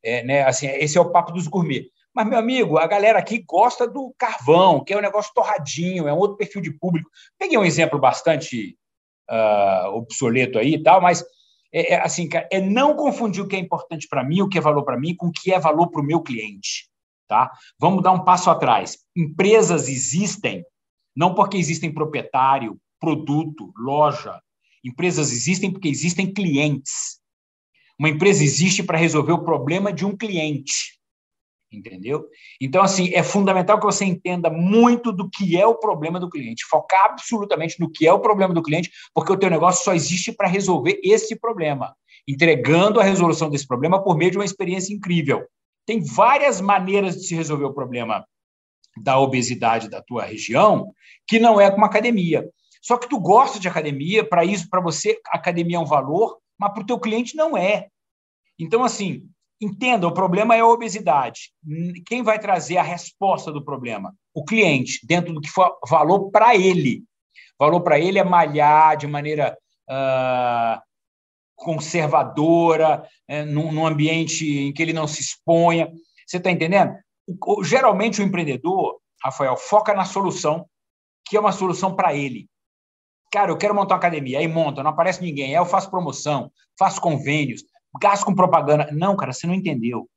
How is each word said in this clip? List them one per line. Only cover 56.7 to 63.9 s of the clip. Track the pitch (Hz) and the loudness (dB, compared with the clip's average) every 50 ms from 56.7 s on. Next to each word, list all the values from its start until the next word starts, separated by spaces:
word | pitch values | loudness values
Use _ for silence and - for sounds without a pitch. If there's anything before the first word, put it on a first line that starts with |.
| 202 | -4
pro | 220 202 | -6 -6
teu | 208 247 - | -6 -6 -4
cliente | - 233 214 233 240 - - | -2 -4 -2 -2 -4 -6 -2
não | 311 311 330 294 | -2 -2 0 0
é. | 196 180 196 214 196 - _ _ _ _ _ _ _ _ _ _ _ _ _ _ - | -2 0 0 0 -2 -4 _ _ _ _ _ _ _ _ _ _ _ _ _ _ -12
Então, | 165 147 226 240 254 | -6 -2 0 0 0
assim, | 240 - - 202 180 135 - - - _ _ _ _ _ _ | 0 -2 -4 -6 -6 -6 -8 -14 -20 _ _ _ _ _ _
entenda, | 214 202 - - 254 254 247 220 175 | -10 -10 -6 -4 0 0 0 2 0
o | 262 254 | 0 0
problema | 262 254 202 175 202 220 233 233 | 0 0 0 0 0 2 4 4
é | 226 | 4
a | 226 | 6
obesidade. | 226 233 233 233 220 175 220 - 180 156 139 127 120 120 - - - _ _ _ 156 151 165 170 180 175 175 - | 4 4 4 0 -8 -8 -4 0 0 2 2 0 -2 -8 -14 -20 -20 _ _ _ -12 -10 -8 -8 -8 -10 -12 -10
Quem | - 226 247 | -8 -6 -4
vai | 233 214 214 | 0 -2 -2
trazer | 214 214 202 190 170 139 123 175 | -2 0 -2 -2 -2 -2 -2 -2
a | 180 160 | -2 -2
resposta | 156 175 175 - - _ _ 196 196 180 - - 165 | -2 -6 -10 -12 -18 _ _ -2 -2 -2 -2 -4 -10
do | 151 147 147 | -10 -10 -10
problema? | 147 139 131 123 117 | -10 -12 -10 -8 -8